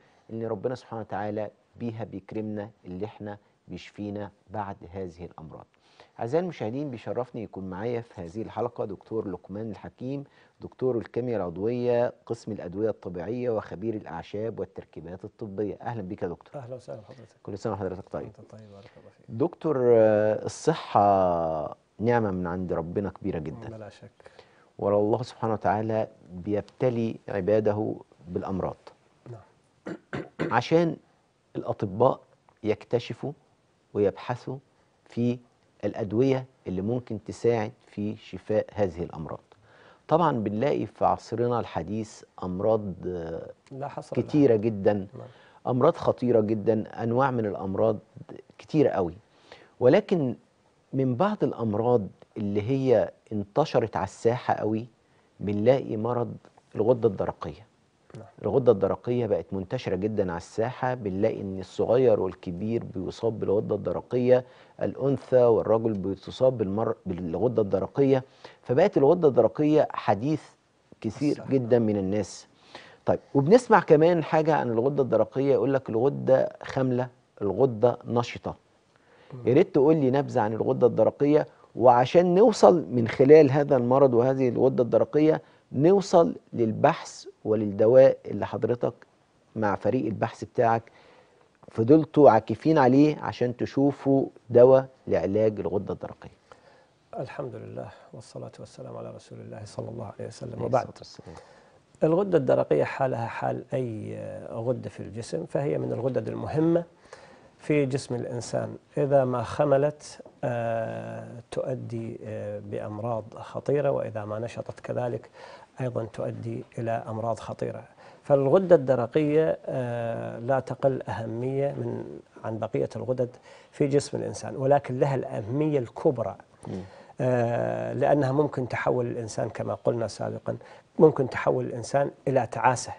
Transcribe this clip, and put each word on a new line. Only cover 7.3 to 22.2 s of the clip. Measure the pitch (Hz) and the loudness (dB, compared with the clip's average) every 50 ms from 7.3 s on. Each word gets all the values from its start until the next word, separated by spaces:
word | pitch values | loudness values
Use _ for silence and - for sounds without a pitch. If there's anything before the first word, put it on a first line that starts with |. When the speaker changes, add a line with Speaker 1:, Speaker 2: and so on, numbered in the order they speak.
| - 123 104 | -10 -12 -12
Speaker 1:
يكون | - - 95 95 92 | -12 -10 -12 -10 -10
معايا | 92 92 110 120 120 117 | -8 -8 -6 -6 -6 -6
في | 113 - - 101 | -8 -10 -14 -14
هذه | 87 82 85 113 | -14 -10 -10 -10
الحلقة | 104 92 - 107 117 120 - - 117 | -10 -8 -6 -6 -6 -6 -6 -8 -8
دكتور | 104 90 - - - 110 110 101 | -8 -10 -12 -12 -8 -6 -6 -6
لقمان | 101 87 - - - 95 104 113 113 | -6 -8 -10 -12 -12 -12 -10 -10 -10
الحكيم، | 92 - - 90 - - 120 127 139 139 139 - _ _ _ _ _ _ | -12 -12 -14 -18 -14 -12 -10 -10 -10 -10 -12 -16 _ _ _ _ _ _
دكتور | - - - - 131 131 120 | -18 -18 -8 -4 -2 -2 -2
الكيمياء | 113 107 - - 117 123 123 113 | -2 -4 -6 -6 -6 -4 -4 -4
العضوية، | 101 90 87 80 90 101 117 123 123 120 120 120 120 120 120 - _ _ | -4 -4 -6 -6 -4 -4 -4 -2 -2 0 0 0 2 0 -2 -4 _ _
قسم | - 117 - - 113 | -10 -10 -8 -8 -10
الأدوية | 104 82 76 87 85 101 110 110 | -10 -10 -10 -10 -4 -2 -2 -2
الطبيعية، | 101 - - 98 87 90 82 101 123 123 123 123 | -4 -6 -10 -12 -10 -8 -8 -8 -6 -4 -4 -4
وخبير | 113 107 - - - 85 107 113 107 | -4 -4 -6 -8 -10 -8 -6 -6 -6
الأعشاب | 107 - - 80 82 80 - - 104 110 113 101 98 | -8 -10 -12 -12 -12 -12 -10 -10 -8 -8 -8 -8 -8
والتركيبات | 95 - _ - - _ - - 156 165 180 185 - | -10 -10 _ -16 -18 _ -18 -16 -14 -14 -14 -14 -16
الطبية. | 104 - - 117 101 95 104 107 98 - - | -18 -14 -14 -12 -10 -6 -6 -6 -6 -6 -8
أهلًا | - 120 120 113 | -10 -10 -8 -8
بك | 95 92 104 - 101 | -8 -10 -8 -8 -8
يا | |
دكتور. | 87 85 - - _ - 143 | -8 -8 -10 -14 _ -16 -16
Speaker 2:
أهلًا | 123 120 131 | -14 -14 -16
وسهلًا | 123 - 139 139 113 | -16 -14 -16 -16 -16
بحضرتك. | 104 - - 117 113 - _ _ - | -18 -20 -20 -20 -20 -20 _ _ -12
Speaker 1:
كل | - 101 | -12 -10
سنة | 95 - 113 101 | -6 -6 -6 -4
وحضرتك | 98 98 92 92 95 - - | -4 -4 -6 -6 -10 -10 -10
طيب. | - 76 123 | -10 -10 -10
Speaker 2:
وأنت | 110 107 - 110 - | -12 -16 -20 -20 -20
طيب، | 117 110 107 104 | -20 -20 -20 -20
بارك | 101 98 98 - _ | -20 -20 -20 -20 _
الله | - - 98 _ | -20 -20 -20 _
فيك. | _ _ - | _ _ -12
Speaker 1:
دكتور، | 113 113 147 170 - - - 160 143 131 | -4 -2 -2 -2 -2 -4 -4 -2 0 2
آه، | 123 123 117 113 110 110 107 104 107 107 104 - - | 4 6 8 8 8 6 6 4 4 2 0 -2 -4
الصحة | 117 - - - 151 165 - - - - 113 101 101 98 95 92 90 87 85 82 80 80 78 73 - - - _ _ _ - | -8 -10 -2 0 0 0 0 -2 2 4 4 6 6 6 4 4 2 2 0 0 -2 -2 -4 -6 -8 -10 -14 _ _ _ -2
نعمة | 104 120 120 117 | 0 2 2 2